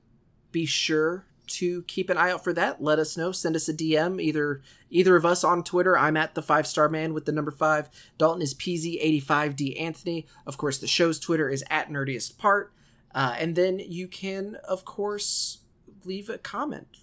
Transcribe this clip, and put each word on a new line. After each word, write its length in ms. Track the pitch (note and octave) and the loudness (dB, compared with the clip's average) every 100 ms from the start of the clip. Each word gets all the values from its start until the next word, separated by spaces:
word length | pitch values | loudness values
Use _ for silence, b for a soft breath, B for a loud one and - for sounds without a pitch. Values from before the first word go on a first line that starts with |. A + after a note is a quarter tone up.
| _ _ _ _ _ | _ _ _ _ _
be 160 | E3 D#3 | -4 -2
sure 600 | - - D#3 D#3+ F#3 - _ - | -2 0 0 0 -2 -10 _ -12
to 360 | - F3 F3 | -4 -4 -4
keep 260 | F3 - F#3 | -6 -4 -2
an 80 | F3 | 2
eye 140 | F3+ | 2
out 140 | F3+ | 0
for 80 | F3+ | -2
that. 280 | E3+ G3 - | 0 0 0
Let 160 | D3 D3+ | 2 2
us 180 | D#3 E3 | 2 -2
know. 160 | F3 | -4
Send 240 | F#3+ E3 D#3+ | -2 -2 -2
us 120 | D#3+ | -2
a 40 | |
D 240 | D#3 D#3+ D#3 | -2 2 2
M, 240 | F3 F#3 | 2 0
either, 420 | D#3 D3+ D3 C#3 b b b | -2 0 -2 -4 b b b
either 260 | E3+ F#3 F3 | 4 8 8
of 100 | E3+ | 6
us 180 | F3+ | 4
on 200 | E3 F3 | 4 2
Twitter. 340 | - F3+ F#3 D#3+ | 0 2 4 4
I'm 180 | D3+ D#3 | 4 2
at 180 | D#3+ | 0
the 80 | D#3+ | -2
five 240 | - D3+ C#3+ | 2 2 2
star 220 | D#3+ D3+ | 2 2
man 240 | D#3 D#3+ | 2 -2
with 140 | D3+ D3+ | -4 -2
the 60 | |
number 180 | D3+ D3 | -2 -2
five. 400 | D3 D#3 D3+ D3 B B B | 0 2 2 -2 B B B
Dalton 240 | D#3+ F3 | 2 2
is 140 | C#3+ | -2
P 220 | - F#3 E3+ | -4 -4 -4
Z 220 | E3+ E3 | -4 0
eighty-five 540 | D#3+ D3+ C#3 D3 D3+ C#3 | 2 2 2 0 0 -2
D 220 | C#3 - | -6 -4
Anthony. 480 | D#3+ D#3 F3 E3 - b b | -8 -8 -6 -8 -8 b b
Of 100 | - | -6
course, 220 | C#3+ C3+ | -4 -4
the 80 | A#2 | -2
show's 320 | - E3+ D#3+ | 2 2 0
Twitter 300 | - D#3+ C3+ | 0 0 0
is 140 | C3+ - | -2 -2
at 220 | D#3 - | -4 -4
nerdiest 480 | C#3+ C3+ A#2 - - | -6 -6 -6 -8 -2
part. 340 | G#3 G3+ - b b b b | 2 2 -2 b b b b
Uh, 200 | C3 C3 - | -2 -2 0
and 160 | E3 | -2
then 240 | E3 F#3 F#3+ | 2 2 0
you 300 | F#3+ F3 F#3 | -6 -10 -12
can, 480 | - F#3+ G3 G3+ A3 - | -10 -8 -8 -8 -10 -6
of 180 | F#3 - | -8 -8
course, 720 | - G#3 G#3 - - - - _ _ _ G3 | -8 -6 -4 -4 -4 -4 -8 _ _ _ -18
leave 260 | F3+ G3 G#3 | -10 -10 -10
a 80 | G3 | -12
comment. 600 | - G#3 D4 - - _ | -10 -8 -6 -8 -14 _